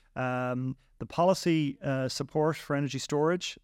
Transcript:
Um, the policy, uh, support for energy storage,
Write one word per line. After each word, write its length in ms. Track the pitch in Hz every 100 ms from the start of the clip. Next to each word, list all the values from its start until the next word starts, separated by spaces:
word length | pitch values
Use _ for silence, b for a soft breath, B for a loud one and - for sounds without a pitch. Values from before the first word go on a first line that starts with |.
| _
Um, 640 | - 127 127 127 127 131 - _ -
the 80 | 113
policy, 720 | - 175 185 180 160 143 -
uh, 240 | 139 135 131
support 520 | - 139 156 156 151
for 180 | - 143
energy 220 | 143 131
storage, 600 | - 147 156 180 - -